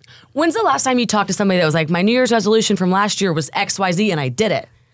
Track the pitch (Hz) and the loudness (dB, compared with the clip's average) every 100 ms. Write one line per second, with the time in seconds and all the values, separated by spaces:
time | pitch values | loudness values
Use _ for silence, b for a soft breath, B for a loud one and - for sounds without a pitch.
0 | b b b 269 330 453 370 269 262 247 | b b b -2 -2 0 0 0 0 0
1 | 226 214 196 190 196 180 156 160 156 175 | 0 0 0 0 2 2 2 0 0 0
2 | 202 247 254 233 196 220 220 196 180 190 | 2 2 2 2 2 2 2 0 0 0
3 | 208 - 196 156 143 180 196 - 185 175 | 0 -2 -2 -2 -2 -4 -4 -2 -2 0
4 | 214 156 131 123 214 143 - _ _ | 0 0 -4 -2 -2 -2 -6 _ _